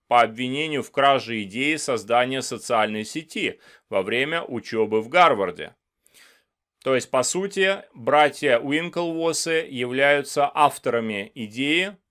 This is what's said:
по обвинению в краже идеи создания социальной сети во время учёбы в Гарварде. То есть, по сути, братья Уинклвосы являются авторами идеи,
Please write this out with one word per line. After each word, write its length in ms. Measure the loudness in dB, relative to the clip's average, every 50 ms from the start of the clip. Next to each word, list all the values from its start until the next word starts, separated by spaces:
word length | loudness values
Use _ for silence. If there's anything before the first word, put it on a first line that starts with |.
| _ 2
по 120 | 4 4
обвинению 640 | 4 4 0 -4 -6 -4 -4 -4 -4 -4 -4 -6
в 80 | -6 -4
краже 520 | 0 2 4 4 4 2 0 -4 -6 -6 -8
идеи 320 | -6 -6 -2 -2 -2 -2
создания 680 | -2 -2 -4 -4 -4 -2 0 0 2 2 0 -2 -6
социальной 640 | -6 -8 -10 -8 -4 -2 0 0 0 0 -2 -6 -8
сети 520 | -8 -10 -12 -12 -10 -8 -6 -6 -6 -6 -10 _ -20 -20 _ _ -4
во 140 | -4 -2
время 400 | -2 0 -2 -2 -2 -2 -4 -6
учёбы 580 | -6 -8 -10 -10 -10 -4 -2 -2 0 0 0 -2
в 80 | -2 2
Гарварде. 680 | 4 6 6 6 4 2 0 -2 -4 -8 -12 -14 -16 _ _ _ _ _ _ _ _ _ _ _ _ _ _ _ _ _ _ _ _ _ -2
То 100 | 0 0
есть, 160 | 0 0 0
по 120 | 0 0
сути, 560 | 0 0 -2 -4 -4 -4 -2 0 2 2 0 -2 -6 _ _
братья 640 | -8 0 4 6 6 6 4 2 0 2 2 2 2
Уинклвосы 1080 | 2 0 -2 -2 -4 -4 -4 -4 -4 -4 -2 -2 -2 -2 -2 -2 -2 -2 -2 -2 -2 -4
являются 800 | -6 -6 -6 -2 0 2 4 4 4 4 0 -2 0 0 0 2
авторами 800 | 4 4 4 4 2 0 -2 -2 -2 0 -2 -2 -4 -6 -8 -8 -10
идеи, 640 | -12 -12 -8 -6 -4 0 0 2 0 0 -2 -6 -12 _ _